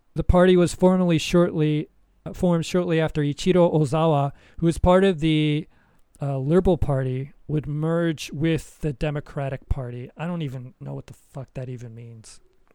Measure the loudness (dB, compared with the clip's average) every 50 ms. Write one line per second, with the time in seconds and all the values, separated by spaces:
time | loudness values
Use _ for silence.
0 | _ _ -8 -2 0 4 4 6 6 6 6 6 4 2 2 2 4 4 4 4
1 | 2 2 2 0 0 2 2 2 2 2 2 0 0 0 0 -2 -4 -6 _ _
2 | _ _ _ _ -16 -14 -6 -2 0 0 0 0 -2 -2 -2 -2 0 0 0 0
3 | 0 0 -2 -2 -2 -2 -4 -2 0 2 4 4 4 4 4 2 0 0 0 2
4 | 2 2 2 2 0 -2 -4 -10 _ _ _ 0 0 0 2 2 4 4 6 6
5 | 4 4 2 2 0 2 2 2 2 0 0 -2 -4 -8 _ _ _ _ _ _
6 | _ _ _ -8 -6 -6 -4 -4 -2 2 2 2 4 2 2 0 0 -2 -2 -2
7 | -2 -4 -6 -6 -8 -12 -16 -18 -10 -6 -6 -6 -4 -6 -6 -4 -2 -2 -2 0
8 | -2 -2 -4 -6 -10 -12 -6 -4 -2 -2 -2 -2 -4 -10 -12 _ -8 -6 -6 -4
9 | -4 -4 -4 -6 -10 -10 -10 -8 -8 -8 -8 -4 -2 -2 -2 -2 -4 -8 -12 -12
10 | -14 -14 -12 -10 -8 -6 -6 -6 -6 -8 -8 -10 -14 -16 -18 -16 -14 -12 -12 -12
11 | -14 -16 -20 -20 _ _ -16 -16 -16 -12 -12 -12 -10 -10 -12 -12 -14 -16 -18 -18
12 | -18 -20 -20 -20 -20 -20 -20 -20 -20 _ _ _ _ _